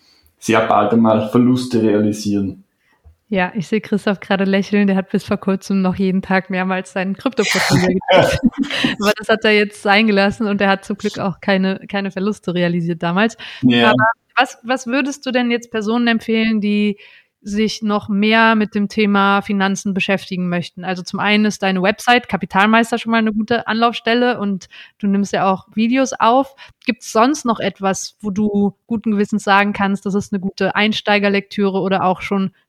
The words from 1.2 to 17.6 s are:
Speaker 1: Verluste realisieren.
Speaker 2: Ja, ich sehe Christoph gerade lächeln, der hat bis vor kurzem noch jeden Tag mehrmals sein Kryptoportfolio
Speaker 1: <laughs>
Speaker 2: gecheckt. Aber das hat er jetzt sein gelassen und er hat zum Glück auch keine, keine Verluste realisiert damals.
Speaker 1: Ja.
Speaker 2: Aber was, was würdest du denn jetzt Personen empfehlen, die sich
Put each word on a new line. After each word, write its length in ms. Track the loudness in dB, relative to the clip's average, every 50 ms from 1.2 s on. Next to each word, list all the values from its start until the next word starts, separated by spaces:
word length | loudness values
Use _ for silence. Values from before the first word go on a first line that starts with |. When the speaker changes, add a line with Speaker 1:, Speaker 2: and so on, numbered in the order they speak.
| 0 0
Speaker 1:
Verluste 500 | 2 2 4 4 2 0 -2 -2 0 0
realisieren. 840 | 2 2 2 2 2 0 -2 -2 -4 -4 -2 -2 -2 -4 -8 -12 -18 _ _ _ _ _ _ _ _ -20 -20 _ _ -4
Speaker 2:
Ja, 240 | -2 -2 -2 -2 -4
ich 140 | -6 -6 -2
sehe 120 | -2 -4
Christoph 400 | -2 -2 -4 -2 0 -2 -4 -2
gerade 240 | -2 -2 0 0 0
lächeln, 440 | 2 2 0 0 0 2 2 2 2
der 80 | 2
hat 140 | 0 -2 -2
bis 140 | -4 -4 -2
vor 140 | -2 -4 -4
kurzem 420 | -2 -2 -4 -2 -2 -2 -2 0
noch 140 | 0 0 0
jeden 260 | 0 0 0 0 -2
Tag 300 | -2 0 0 -2 0 -2
mehrmals 420 | -4 -4 -2 -2 -2 -4 -6 -6 -6
sein 240 | -6 -4 -4 -6
Kryptoportfolio 840 | -4 -4 -4 -2 -2 -2 0 0 -2 0 2 2 2 2 2 0 -2 0
Speaker 1:
<laughs> 60 | 4
Speaker 2:
gecheckt. 300 | 4 4 4 4 2 0 0 -2 0 -2 -6 -4 -4 -2 -2 -2 -2 0
Aber 120 | 0 0 0
das 120 | 0 0 0
hat 160 | 0 2 4
er 80 | 2 4
jetzt 280 | 4 2 0 -4 -6
sein 280 | 0 2 4 4 4 4
gelassen 400 | 2 2 2 2 0 -2 -2 -2
und 120 | 0 0
er 80 | 2 0
hat 160 | 0 0 -2
zum 140 | -8 -10 -6
Glück 200 | -6 -8 -6 -4
auch 220 | -6 -6 -6 -6
keine, 400 | -2 0 0 2 2 0 -2 -4 -8 -8
keine 220 | -6 -6 -6 -6
Verluste 420 | -6 -4 -4 -4 -4 -4 -6 -4 -2
realisiert 500 | 0 0 0 0 0 -2 -2 -4 -4 -2
damals. 360 | -2 0 0 0 0 -2 -6 -18 -18 -10 0 2
Speaker 1:
Ja. 260 | 2 4 6 4 4
Speaker 2:
Aber 160 | 4 4 2 0 0 _ _ _ 0
was, 220 | 0 0 0 -2 -12 -6
was 240 | -4 -4 -4 -2
würdest 400 | -2 -2 0 0 -2 -4 -8 -6
du 40 | -4
denn 200 | -2 0 0 0
jetzt 200 | -2 -2 -4 -4
Personen 360 | -6 -4 -2 -2 0 0 0
empfehlen, 540 | 0 0 -2 -2 0 0 0 0 0 0 0
die 380 | 0 0 0 2 2 0 -2 -4 -10 -20 -20 -20 _ _ _ _ -12
sich 380 | -6 -2 0